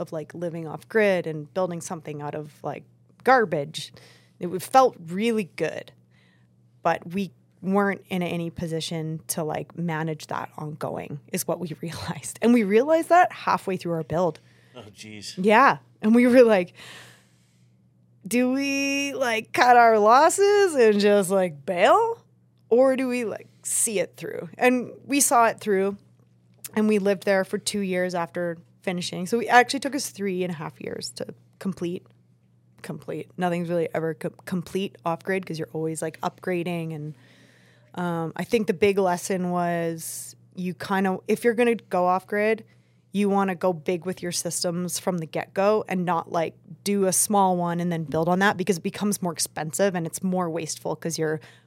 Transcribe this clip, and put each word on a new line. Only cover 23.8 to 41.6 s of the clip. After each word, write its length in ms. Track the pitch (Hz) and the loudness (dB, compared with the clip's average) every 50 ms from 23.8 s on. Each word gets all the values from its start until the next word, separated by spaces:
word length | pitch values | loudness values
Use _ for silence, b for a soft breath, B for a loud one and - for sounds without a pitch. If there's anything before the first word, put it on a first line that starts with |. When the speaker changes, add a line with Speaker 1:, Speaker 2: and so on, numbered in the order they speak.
| - - 311 285 | -2 0 0 -2
Speaker 1:
it 180 | 170 - - | -2 -2 -6
through?" 320 | - 175 - - - - 160 - | -12 -12 -10 -10 -10 -12 -12 -6
And 360 | - - 247 254 247 233 - - - - | 0 2 2 2 2 -2 -8 -14 -18 -10
we 160 | - 269 285 | -4 0 0
saw 260 | 277 - 294 240 233 | 2 4 4 4 4
it 140 | 226 - - | 4 2 -2
through, 380 | - 214 202 190 190 196 202 202 _ _ _ _ _ _ _ _ _ _ _ _ _ - - | -2 -2 0 0 0 -2 -4 -8 _ _ _ _ _ _ _ _ _ _ _ _ _ -8 -2
and 140 | 220 214 214 | 0 2 2
we 100 | 214 208 | 2 2
lived 260 | 190 202 202 185 - | 2 2 0 0 0
there 200 | 208 196 190 190 | 0 2 2 0
for 140 | 190 - 208 | 0 -4 -6
two 220 | - - - 208 | -6 -4 -4 -4
years 340 | 202 185 185 180 180 180 175 | -2 -2 0 -2 -2 -2 -2
after 420 | 175 170 170 - 180 175 170 170 165 - _ _ _ _ | -4 -4 -4 -4 -4 -4 -4 -6 -8 -14 _ _ _ _
finishing. 440 | 196 180 175 170 - - 170 180 | -4 -4 -4 -6 -6 -6 -6 -4
So 140 | 170 233 233 | -2 -2 -2
it 80 | 220 - | 0 4
actually 320 | 220 247 240 240 - 269 | 6 6 6 6 0 -4
took 140 | - 277 240 | -4 -4 -4
us 140 | 294 - - | -4 -6 -8
three 340 | - - 196 202 185 180 180 | -8 -6 -6 -4 -2 -2 -4
and 100 | 180 180 | -4 -6
a 40 | |
half 240 | 147 160 151 - - | -8 -10 -12 -12 -10
years 300 | - - - - - - - | -10 -10 -10 -10 -10 -12 -10
to 180 | - - - - - _ _ _ _ | -10 -12 -12 -12 -18 _ _ _ _
complete, 480 | - 190 175 - 175 170 180 185 - _ _ _ _ _ _ _ _ _ _ _ _ _ _ _ | -8 -8 -6 -6 -6 -6 -6 -8 -12 _ _ _ _ _ _ _ _ _ _ _ _ _ _ _
complete. 500 | - - 156 156 - - 165 156 - - _ | -14 -14 -14 -12 -12 -10 -10 -10 -10 -12 _
Nothing's 320 | - 180 180 170 175 175 165 | -4 -2 -2 -2 -2 -4 -2
really 200 | 175 170 165 - - | -2 -2 -2 -2 -2
ever 220 | 165 160 160 156 | -4 -2 -2 -6
co-, 160 | - - 165 - - - | -6 -8 -10 -10 -10 -10
complete 500 | - 190 180 160 - - 190 196 - - - _ | -6 -6 -6 -6 -4 -4 -4 -4 -4 -8 -6 _
off 180 | 170 165 160 - | -4 -4 -4 -2
grid 220 | - 190 190 185 | -2 -2 -2 -4
'cause 140 | - 170 156 | -6 -8 -8
you're 100 | 160 - - | -8 -8 -6
always, 260 | 156 160 160 160 156 | -6 -4 -4 -4 -4
like, 180 | 170 160 160 - - | -6 -8 -8 -6 -8
upgrading. 720 | 180 - - - 196 185 175 170 180 175 170 165 160 160 | -8 -8 -6 -6 -4 -4 -2 -4 -4 -6 -6 -6 -8 -8
And, 200 | 151 147 151 156 b b b b b b b b b b b b b b b b | -10 -10 -12 -12 b b b b b b b b b b b b b b b b
um, 380 | - 180 175 170 165 165 160 - | -6 -4 -4 -2 -4 -4 -6 -6
I 80 | - 175 | -8 -6
think 240 | - - 233 214 - | -2 0 0 0 0
the 60 | 208 | 0
big 240 | 156 220 202 196 196 | 2 2 2 4 2
lesson 520 | 196 180 175 175 - - 202 180 180 180 | 2 0 0 -2 -4 -4 -4 -2 -2 -2
was 840 | 175 175 175 175 170 170 170 165 165 165 165 - - - - - - _ _ _ _ | -2 0 0 0 -2 -2 -2 -4 -4 -6 -10 -12 -12 -12 -14 -16 -18 _ _ _ _
you 200 | - 180 180 175 | -8 -8 -8 -8
kinda, 440 | - - - 202 190 196 190 185 - - - | -8 -6 -2 0 0 2 0 -2 -2 -2 -2
if 160 | 220 208 - | -2 0 0
you're 100 | 240 226 | 0 2
gonna 200 | 202 | 2